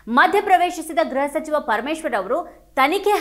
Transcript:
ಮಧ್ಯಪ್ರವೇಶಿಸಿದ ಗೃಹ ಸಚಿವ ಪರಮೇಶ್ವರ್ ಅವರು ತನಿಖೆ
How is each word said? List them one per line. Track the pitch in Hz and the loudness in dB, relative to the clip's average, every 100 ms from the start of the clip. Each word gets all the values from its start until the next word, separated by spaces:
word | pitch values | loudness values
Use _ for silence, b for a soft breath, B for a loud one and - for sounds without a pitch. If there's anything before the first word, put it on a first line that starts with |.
| - | -2
ಮಧ್ಯಪ್ರವೇಶಿಸಿದ | 247 339 392 415 359 349 330 311 330 311 | 2 4 2 4 4 4 -2 -4 -2 -2
ಗೃಹ | 262 285 | -2 -2
ಸಚಿವ | 311 302 302 294 | -4 -4 -4 0
ಪರಮೇಶ್ವರ್ | 214 254 330 302 220 | -2 -2 -6 -4 -4
ಅವರು | 190 294 339 B B - | -2 -4 -4 B B 0
ತನಿಖೆ | 269 392 403 415 | 2 2 0 0